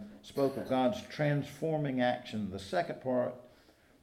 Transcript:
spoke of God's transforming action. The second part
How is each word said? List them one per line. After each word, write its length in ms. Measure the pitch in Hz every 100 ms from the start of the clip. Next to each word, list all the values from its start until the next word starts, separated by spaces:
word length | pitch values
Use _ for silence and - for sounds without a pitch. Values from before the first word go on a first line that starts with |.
| - -
spoke 360 | - - 135 143
of 120 | -
God's 320 | 131 127 - -
transforming 920 | - 147 143 135 - 160 156 147 127
action. 500 | 123 - - 110 95
The 80 | 92
second 420 | - 180 - -
part 340 | 131 127 123 - - - - _ _ _